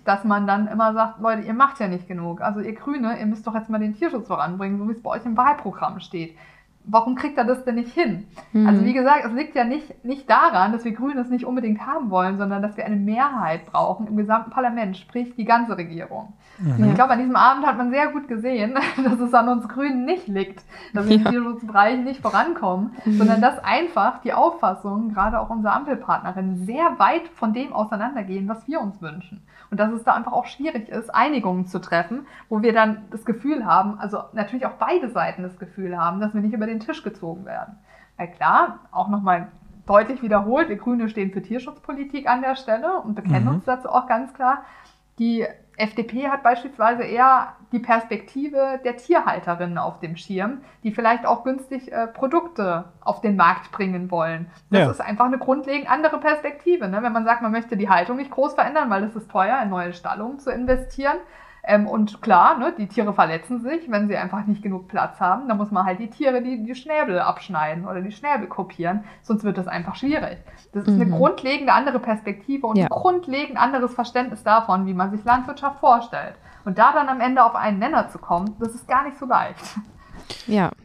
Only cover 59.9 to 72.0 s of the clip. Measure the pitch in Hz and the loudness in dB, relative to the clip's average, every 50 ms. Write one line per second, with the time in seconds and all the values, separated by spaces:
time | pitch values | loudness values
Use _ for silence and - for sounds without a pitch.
59.9 | 175 - - - - 202 214 240 285 277 - 262 - 233 247 254 254 254 254 - | -8 -8 -8 -8 -6 -6 -8 -10 -10 -10 -6 -6 -6 -2 0 0 0 0 0 -6
60.9 | - 269 277 277 302 359 - - - - - - - _ - - 208 208 208 - | -8 -4 -2 -2 -2 -2 -6 -14 -20 -20 -20 -20 -20 _ 0 2 4 4 4 2
61.9 | - 220 214 208 - - - 220 185 175 190 269 320 254 247 339 330 - 202 - | 0 0 0 0 -2 -4 2 4 6 8 8 6 6 4 0 -4 -4 -4 -8 -6
62.9 | - 233 208 208 202 202 175 160 160 165 165 - 247 233 233 254 320 339 330 254 | -2 -2 -2 0 2 2 2 2 2 -4 -6 -6 -8 -6 -6 -4 -6 -6 -4 -2
63.9 | 214 202 214 202 190 - - 180 196 208 202 208 202 - - 202 190 185 185 - | -2 0 0 0 -2 -2 -4 -4 -6 -4 -2 -2 -2 -2 -2 -6 -6 -6 -8 -6
64.9 | - - - - - - 196 180 190 240 277 254 214 202 208 208 208 180 185 190 | -4 -2 -2 -2 -2 -2 0 0 0 0 -2 -4 -2 -2 -2 -2 0 0 0 0
65.9 | 185 185 233 220 - - 302 262 254 247 240 254 262 220 214 233 254 - - 311 | -2 -4 -8 -10 -2 2 4 4 4 4 0 -2 -4 -6 -6 -8 -10 -8 -6 -2
66.9 | 302 302 285 240 180 180 - 190 - - - - 180 151 156 156 156 170 185 190 | 0 0 2 2 2 2 2 2 0 -2 -4 -4 -2 -2 -2 -2 -2 -6 -6 -8
67.9 | 185 180 185 208 208 - 285 294 285 220 208 - - - 185 - - - 165 170 | -6 -6 -8 -8 -10 -6 -2 -2 -2 -2 -2 -6 -6 -8 -8 -8 -6 -6 -4 -2
68.9 | 190 208 208 - - - _ - 220 214 214 208 196 196 180 180 - 175 165 190 | -2 -4 -4 -8 -20 -12 _ -2 -2 -2 0 -2 -2 -4 -4 -6 -6 -8 -6 -8
69.9 | 185 - 254 277 302 285 214 - 175 - - - - - - _ - 202 202 208 | -8 -6 -2 -2 -2 -2 -2 -6 -10 -12 -18 -20 -20 -20 -16 _ -8 -2 2 2
70.9 | 202 190 180 180 170 160 262 - - - - 262 285 285 277 233 190 220 277 285 | 4 4 4 4 4 4 4 4 4 2 -2 -2 -2 0 4 4 4 4 4 2
71.9 | 247 247 | -2 -2